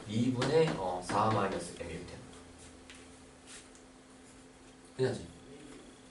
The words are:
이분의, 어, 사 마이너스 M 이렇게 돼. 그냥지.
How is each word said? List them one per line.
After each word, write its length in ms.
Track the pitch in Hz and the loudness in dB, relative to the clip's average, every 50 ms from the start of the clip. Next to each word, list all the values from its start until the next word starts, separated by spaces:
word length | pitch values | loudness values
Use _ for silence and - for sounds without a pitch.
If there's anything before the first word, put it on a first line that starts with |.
| - - | -6 -2
이분의, 600 | 107 117 123 131 127 120 - 135 151 160 160 - - - | 2 4 4 4 4 4 2 6 8 8 6 6 4 0
어, 260 | 95 - 87 90 90 | 0 -2 -2 -2 -2
사 200 | - - 101 107 110 | 0 2 4 6 6
마이너스 460 | - - 98 95 92 85 - - - - | 6 4 4 2 0 -2 -4 -6 -8 -8
M 100 | 85 - | -8 -8
이렇게 160 | 92 85 - | -8 -8 -8
돼. 60 | - - - - - - - - - - - - - - - - - - - - - - - - - - - - - - - - - - - - - - - - - - - - - - - - - - - - - - - - - - | -10 -12 -12 -14 -14 -16 -16 -18 -18 -18 -18 -18 -20 -18 -20 -18 -18 -18 -18 -18 -18 -20 -20 -20 -20 -20 -20 -18 -18 -18 -18 -18 -18 -20 -20 -20 -20 -20 -20 -20 -20 -20 -20 -20 -20 -20 -20 -20 -20 -20 -20 -20 -20 -20 -20 -20 -16 0
그냥지. 300 | - 131 123 107 - - - - - - - - - - - - - - - - - - - | 2 2 2 2 0 -6 -10 -14 -18 -18 -18 -18 -16 -16 -16 -16 -18 -18 -20 -20 -20 -20 -20